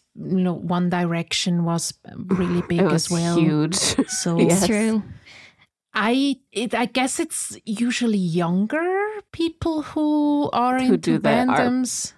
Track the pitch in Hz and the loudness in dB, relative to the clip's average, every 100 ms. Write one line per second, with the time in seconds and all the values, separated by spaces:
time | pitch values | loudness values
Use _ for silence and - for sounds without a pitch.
0 | _ - 165 185 180 165 170 180 180 175 | _ -12 -2 0 0 -2 -2 0 0 0
1 | 175 170 170 - 185 175 170 170 - - | 0 -2 -4 -4 0 0 0 -2 -4 -10
2 | - - 185 190 175 175 - 170 190 165 | -16 -10 -2 -2 0 -2 0 2 2 2
3 | - 170 170 170 160 151 160 185 - - | 0 0 0 2 2 2 0 0 -2 -2
4 | - - 175 170 170 185 220 208 220 220 | -2 -2 0 2 4 4 2 2 2 0
5 | - - - - - _ _ _ _ 214 | -4 -12 -20 -20 -20 _ _ _ _ -2
6 | 208 262 277 262 _ 196 233 220 240 262 | 0 2 0 -2 _ -6 -2 -2 -2 0
7 | 262 - 330 - - - - 208 240 - | -2 -2 -4 -6 -10 -10 -8 -2 -2 0
8 | 240 208 175 170 170 180 214 302 359 381 | 0 2 2 0 2 2 0 0 0 -2
9 | 415 427 - - 330 320 339 311 - 311 | -2 -6 -10 -4 -4 -2 -4 -2 -4 -2
10 | 302 302 294 294 294 - 247 254 254 180 | 2 2 2 2 0 0 0 2 2 2
11 | 160 - - 240 254 254 247 254 247 - | 2 0 2 2 2 2 2 0 -2 -6
12 | - | -8